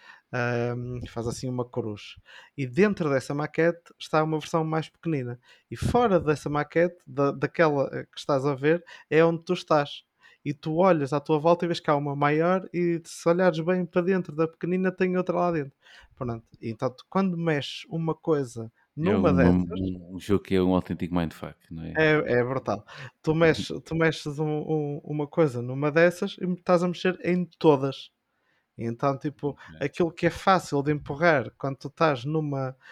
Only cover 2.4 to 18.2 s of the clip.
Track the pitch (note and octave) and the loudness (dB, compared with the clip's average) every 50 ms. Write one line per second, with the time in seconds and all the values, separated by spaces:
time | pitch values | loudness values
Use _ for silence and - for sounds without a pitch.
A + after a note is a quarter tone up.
2.4 | - _ _ C#3+ C3+ B2 B2 E3+ G#3 G#3+ F#3+ - E3 D3 C#3 C3 - - C#3+ D3 | -20 _ _ -8 -8 -2 2 2 4 4 2 0 0 0 0 0 0 -2 -4 -4
3.4 | D3+ - - E3 E3 E3+ E3+ - - - - - - - E3 D#3 D#3 D#3 D#3 D3+ | -4 -2 0 2 2 2 2 -2 -6 -20 -20 -20 -6 0 2 2 2 2 0 -4
4.4 | D3+ - - E3 D#3+ D#3 D#3 D#3+ D#3 - _ _ - E3 D#3 C3+ B2 A#2+ A#2+ - | -4 -2 -2 -2 0 0 -2 -2 -4 -6 _ _ -6 -4 -4 -4 -4 -6 -10 -12
5.4 | _ _ - _ _ - A#2 - - B2 - A#3+ B3 G#3+ F#3+ D#3+ - D3+ D3 - | _ _ -20 _ _ -12 -8 -4 -2 2 2 4 4 4 4 2 2 2 -2 0
6.4 | - D3 D3 D3 D3 - - E3 F3 F3+ F3 - _ C#3 B2+ C#3 C#3 C#3 G#2+ - | -2 -4 -2 -2 -2 0 2 2 2 2 0 -6 _ -8 -2 0 0 0 0 -2
7.4 | D3 - - - E3 D#3 C#3+ C#3 C3 - - C3 - - - - - - C#3+ C3 | -6 -2 2 2 4 4 4 2 0 -2 -4 -8 -10 -12 -14 -8 -2 0 0 0
8.4 | C3+ D3 C#3 B2+ C#3 D3+ E3+ E3+ - - - - - - D3+ D#3+ E3 E3 E3 E3 | 0 0 -2 0 0 0 0 0 -2 -8 -20 -18 -6 0 4 4 4 4 2 0
9.4 | - - F3+ - - - D#3+ D3 C#3+ - - - - _ _ _ _ - _ _ | -4 -4 -4 -4 0 2 2 2 2 0 -6 -16 -20 _ _ _ _ -20 _ _
10.4 | - C#3+ C#3+ - - D#3+ D#3 E3+ F#3+ F#3+ E3+ D3+ C#3+ C3 D3+ C#3+ D3 - D#3 D3 | -8 -8 -8 -6 -6 -2 2 4 4 4 4 4 2 0 -2 -2 0 2 2 2
11.4 | D3+ E3+ F3 E3+ F3 E3+ E3+ - - E3 D3 C#3+ D3 C#3+ C#3 C#3+ D3 D3 D3+ D#3 | 4 4 2 2 2 -2 -4 -2 0 0 0 2 0 -2 -2 0 2 2 2 2
12.4 | E3 F3+ F#3 F#3 F#3+ - - F3 F3 E3+ E3+ E3 - - - - - E3+ E3+ F3+ | 2 2 0 0 -2 -4 -4 -2 0 0 0 -2 -6 -10 -10 -2 0 2 4 4
13.4 | F#3 F3+ D#3+ E3 D#3+ F3 F#3 F3+ F3+ F3 - F3+ E3+ F#3 F#3+ F3+ F3+ - D3 D#3 | 4 2 2 2 0 0 0 0 0 -2 0 0 2 2 0 0 -2 -4 -2 -2
14.4 | D#3+ D#3+ - - - E3+ F#3 F#3 F#3+ F#3 F#3 - F#3+ F#3 F3+ F#3 F3+ F#3 F3 F3 | -2 -2 -2 -4 -4 -2 0 0 0 0 0 0 0 0 0 0 0 0 0 0
15.4 | F3 F3 E3+ D3+ C#3 C#3 - _ _ - - - - _ _ - B2+ A#2 A2+ A2 | 0 0 0 -2 -4 -6 -10 _ _ -20 -20 -20 -20 _ _ -8 -8 -6 -8 -8
16.4 | - _ _ - - A#2 G#2+ - C3 B2+ - - - - - F#3+ G3 F#3 E3+ E3 | -12 _ _ -12 -10 -8 -6 -4 -4 -6 -6 -8 -10 -4 -2 0 0 0 -2 -2
17.4 | E3 E3 D3+ C#3+ - - - - - - E3 E3 E3 D#3+ D#3 - | -2 0 -2 -2 -4 -6 -10 -14 -12 -8 -6 -4 -2 -4 -4 -2